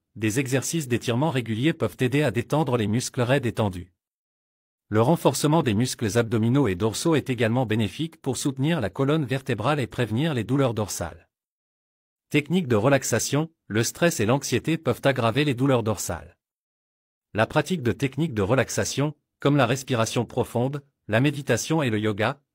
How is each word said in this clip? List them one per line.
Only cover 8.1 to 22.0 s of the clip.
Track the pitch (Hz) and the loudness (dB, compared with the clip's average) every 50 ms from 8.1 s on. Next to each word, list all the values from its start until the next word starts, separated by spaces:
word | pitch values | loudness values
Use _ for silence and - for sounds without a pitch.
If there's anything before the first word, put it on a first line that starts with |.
| - - | -8 -8
pour | - 139 123 | -6 -6 -4
soutenir | - - 151 131 135 131 156 175 160 | -2 -2 -4 -2 -2 0 0 0 0
la | 107 90 | -2 -4
colonne | - - 135 135 151 160 147 | -2 -2 0 2 2 0 0
vertébrale | 107 135 135 - - 120 104 107 131 156 151 | -2 -4 -4 -4 -4 -4 -2 0 0 0 0
et | 123 - | -2 -4
prévenir | - - 123 101 107 120 151 170 151 | -2 -4 -2 -2 0 0 0 0 0
les | 123 104 | -2 -2
douleurs | 92 131 143 139 123 117 | 0 0 2 2 2 0
dorsales. | 110 107 92 - - 98 80 - - _ _ _ _ _ _ _ _ _ _ _ _ _ _ _ _ _ _ _ _ _ - | -2 -4 -4 -4 -6 -8 -8 -10 -14 _ _ _ _ _ _ _ _ _ _ _ _ _ _ _ _ _ _ _ _ _ -2
Technique | - 147 143 - 165 190 180 123 | -2 -2 0 0 0 -2 0 2
de | 120 | 2
relaxation, | 104 101 139 139 135 - - 123 107 - - - 143 160 165 _ _ _ - | 2 4 4 2 2 2 0 -2 -2 -2 0 -2 -2 -2 -2 _ _ _ -4
le | 101 110 | -2 -2
stress | 117 - - - 175 170 - - | -2 -2 -2 0 0 0 0 0
et | 107 | 0
l'anxiété | 101 127 139 - - 127 110 - - 160 165 | 0 0 0 0 0 -2 -2 0 0 -4 -2
peuvent | - 131 113 - - | -2 -2 -2 0 0
aggraver | 139 131 123 117 117 107 135 151 | 0 0 2 2 0 2 2 0
les | 147 123 | 0 0
douleurs | 117 131 139 131 120 107 | 0 2 2 2 2 2
dorsales. | 110 107 - - - 87 82 - - - _ _ _ _ _ _ _ _ _ _ _ _ _ _ _ _ _ _ _ - | 0 -4 -4 -4 -8 -8 -8 -10 -16 -20 _ _ _ _ _ _ _ _ _ _ _ _ _ _ _ _ _ _ _ 0
La | 101 110 - | 0 0 2
pratique | - 156 143 - 185 170 | 2 0 0 0 -2 -2
de | 123 117 95 | 0 0 -2
techniques | - 139 131 - 143 165 165 120 | 0 -2 -4 -2 0 -2 -2 0
de | 107 | 0
relaxation, | 98 92 123 131 113 - - - 101 - - - 139 151 151 _ _ _ _ - | 0 2 2 2 0 0 0 -2 -2 -2 0 -2 -2 -2 -2 _ _ _ _ -2
comme | - 143 143 | 0 2 4
la | 147 127 | 4 4
respiration | 110 - 127 - - 131 113 110 110 - 127 117 | 2 0 -2 -2 -2 0 0 0 0 0 -2 -4
profonde, | - - 127 110 - - 117 123 135 147 143 - _ _ _ _ - | -2 -2 -4 -4 -2 -2 -2 -2 -2 -4 -6 -12 _ _ _ _ -2
la | 104 113 | 0 2
méditation | 135 151 143 139 135 - 123 110 - - 160 165 143 | 2 2 0 -2 -2 0 0 0 0 0 0 0 0
et | 123 | 0
le | 107 | 0
yoga, | 107 | 0